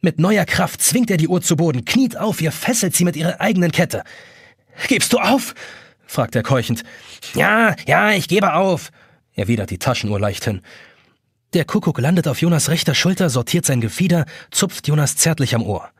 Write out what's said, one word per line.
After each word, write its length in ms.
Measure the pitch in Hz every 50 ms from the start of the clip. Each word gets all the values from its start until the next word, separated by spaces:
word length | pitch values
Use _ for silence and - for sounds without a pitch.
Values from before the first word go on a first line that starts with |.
Mit 160 | - 180 156
neuer 280 | - 156 185 220 208 170
Kraft 360 | - - - 185 - - -
zwingt 300 | - - - 247 247 220
er 60 | 202
die 100 | 170 156
Uhr 140 | 160 180 180
zu 160 | - - 175
Boden, 260 | 139 165 - 120 123 117
kniet 340 | - - 240 269 247 -
auf 240 | - 190 220 196 -
ihr, 120 | 160 156 -
fesselt 420 | - - - 240 - - 185 -
sie 80 | - 175
mit 140 | 175 165
ihrer 240 | 151 160 175 - -
eigenen 300 | - 202 226 185 175 165
Kette. 320 | 151 - 180 - - 107 - - - - - - - - - - _ _ _ _ _ - -
Gibst 240 | - - 302 - -
du 60 | -
auf?, 360 | 233 - 185 240 277 - - - - - - - - - - _ _ _
fragt 300 | _ - - 127 107 -
er 80 | 120 110
keuchend. 400 | - 135 127 113 - 120 113 - - - - - - - - - - -
Ja, 420 | - - 190 208 220 233 220 165 - -
ja, 260 | - 143 170 202 208
ich 160 | 214 190 151
gebe 260 | - 170 202 202 190 151
auf, 380 | 160 190 190 180 143 - - _ _ _ _ _ _ _ _ _
erwidert 360 | - 98 92 117 110 98 92
die 60 | -
Taschenuhr 420 | 90 - - 127 - - 107 104 101
leichthin. 420 | 101 104 95 - - - 104 95 - - - - - - _ _ _ _ _ _ _ _ _ _ _ _ -
Der 120 | 175 165
Kuckuck 340 | - - 214 - - 156 -
landet 280 | 120 139 180 180 156
auf 120 | 160 127 -
Jonas 280 | - 170 170 156 - -
rechter 260 | 156 165 - - 143
Schulter, 340 | - - 175 190 185 190 165
sortiert 360 | 117 127 117 - - 175 156
sein 160 | - 139 123
Gefieder, 440 | 113 110 - - 175 190 175 170 151 - - - - _
zupft 360 | - - - 180 - - -
Jonas 300 | - 147 151 147 135 -
zärtlich 360 | - - 160 165 - 139 113 -
am 100 | 117 113
Ohr. 260 | 90 101 85 - - _